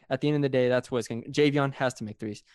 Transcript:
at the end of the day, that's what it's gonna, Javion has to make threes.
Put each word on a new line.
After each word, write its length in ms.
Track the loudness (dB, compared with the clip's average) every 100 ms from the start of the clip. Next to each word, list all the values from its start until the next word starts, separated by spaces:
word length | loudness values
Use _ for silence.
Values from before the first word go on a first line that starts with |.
| -6
at 120 | -2
the 80 | 0
end 80 | 2
of 60 |
the 60 | 2
day, 200 | 2 2
that's 200 | 2 0
what 100 | -4
it's 100 | -4
gonna, 140 | -8
Javion 500 | -4 2 2 4 0
has 200 | 0 -4 -4
to 100 | -10
make 140 | -10
threes. 240 | -10 -10 -14